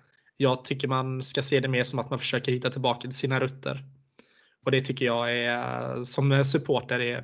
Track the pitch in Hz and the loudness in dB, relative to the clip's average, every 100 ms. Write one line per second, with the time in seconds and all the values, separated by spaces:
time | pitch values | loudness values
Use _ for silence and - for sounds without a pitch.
0 | _ _ _ - 135 127 - 135 135 131 | _ _ _ 0 2 2 -2 -4 0 0
1 | 131 131 127 - 135 139 131 127 123 135 | -2 -4 -4 -2 2 2 2 2 0 -2
2 | 131 131 - 127 131 127 127 135 127 117 | -4 -4 -2 -2 0 0 -2 0 0 -2
3 | 127 131 139 131 131 - 135 139 - - | -4 -4 0 0 0 -2 -8 -8 -10 -20
4 | _ _ - _ _ _ - 131 135 135 | _ _ -20 _ _ _ 0 2 2 0
5 | 123 117 120 120 120 120 123 123 127 127 | 2 2 0 0 0 0 -2 -4 -4 -4
6 | 123 - 135 139 139 156 139 131 - 123 | -4 0 4 6 4 2 2 0 0 -2
7 | 120 123 | 0 -4